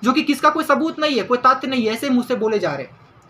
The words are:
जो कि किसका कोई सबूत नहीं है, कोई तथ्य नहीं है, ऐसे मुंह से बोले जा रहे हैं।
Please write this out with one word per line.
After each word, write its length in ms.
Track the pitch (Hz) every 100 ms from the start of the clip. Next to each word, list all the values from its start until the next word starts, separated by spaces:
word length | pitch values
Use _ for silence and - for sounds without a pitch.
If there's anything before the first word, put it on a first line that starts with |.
जो 100 | 214
कि 80 | 269
किसका 260 | - 294 302
कोई 140 | 320
सबूत 360 | 311 269 320 330
नहीं 180 | 302 254
है, 60 |
कोई 140 | 185 247
तथ्य 280 | 254 269 269
नहीं 180 | 262 220
है, 80 |
ऐसे 160 | 220 285
मुंह 140 | 247
से 120 | 240 240
बोले 240 | 220 208
जा 120 | 175
रहे 120 | 139
हैं। 160 | 123 - - _ _